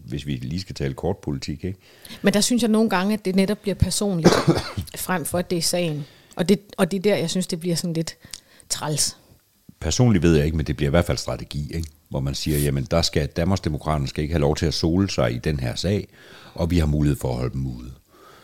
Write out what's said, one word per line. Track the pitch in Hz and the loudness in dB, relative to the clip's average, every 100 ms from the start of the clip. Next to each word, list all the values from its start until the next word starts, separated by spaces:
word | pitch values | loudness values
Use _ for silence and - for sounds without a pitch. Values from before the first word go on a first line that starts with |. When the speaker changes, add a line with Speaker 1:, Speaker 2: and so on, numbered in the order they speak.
| - | -10
Speaker 1:
hvis | 73 69 | -8 -6
vi | 65 | -6
lige | 64 85 | -6 -6
skal | 95 - | -8 -6
tale | 69 | -6
kort | 65 85 101 | -4 -4 -4
politik, | - 69 - 76 90 | -4 -6 -6 -8 -8
ikke? | 98 - - - - | -10 -14 -20 -20 -4
Speaker 2:
Men | 196 | 0
der | 202 | 2
synes | 202 247 | 2 2
jeg | 226 | 2
nogle | 214 226 | 2 2
gange, | 190 196 | 2 0
at | 214 185 | -2 0
det | 185 | 2
netop | 190 - | 2 0
bliver | - 180 | -4 -2
personligt, | 185 - 208 175 160 - - 165 - | -2 0 -2 4 6 6 4 2 0
<coughs> | - - - | -6 -8 -8
frem | - 180 139 | -4 -2 -2
for | 175 | -4
at | 180 | -2
det | 180 | -2
er | |
sagen. | 156 180 170 147 143 - _ - | 0 0 0 -2 -6 -14 _ -2
Og | 156 | 2
det, | 202 - - | 2 0 -2
og | 185 | 0
det | 190 | 2
er | |
der, | 196 180 | 2 2
jeg | 160 | 2
synes, | 185 180 | -2 -2
det | 170 | -4
bliver | 175 165 | -2 -2
sådan | 180 | -2
lidt | 160 165 - - - _ - - | -2 -4 -8 -16 -16 _ -20 -8
træls. | - 147 151 - - _ - _ _ - - | -4 -2 -2 -2 -4 _ -20 _ _ -20 -8
Speaker 1:
Personligt | 85 - 123 101 | -2 4 6 6
ved | 82 80 | 6 6
jeg | 73 | 4
ikke, | 80 | 0
men | - | -2
det | - | 0
bliver | 71 | 2
i | |
hvert | 80 85 | 2 2
fald | 67 | -2
strategi, | - 62 - 73 73 | -4 -6 -8 -8 -6
ikke? | 82 80 - - | -6 -8 -12 -10
Hvor | 71 | -6
man | 67 69 | -4 -4
siger, | - 73 | -2 0
"Jamen, | 71 69 64 | 0 0 0
der | 82 | 0
skal, | 82 85 71 | 0 0 -2
Danmarksdemokraterne | - 85 98 85 73 - 76 67 | 0 0 0 -2 -4 -2 -2 -2
skal | - | -4
ikke | 76 | -2
have | 78 | 2
lov | 71 76 | 2 2
til | 82 | 0
at | |
sole | - 82 87 98 | 0 0 2 0
sig | - 60 | 0 0
i | 60 | 0
den | 80 73 | -2 -2
her | 62 - | -4 -4
sag, | 85 101 - - - - - | -2 -2 -4 -14 -20 -20 -14
og | - 85 | -4 0
vi | 87 | 2
har | 76 | 4
mulighed | 73 73 67 | 4 2 2
for | 64 | -2
at | 62 | -4
holde | 62 | -4
dem | 65 65 | -4 -6
ude." | 60 62 64 _ _ - - | -8 -12 -18 _ _ -20 -20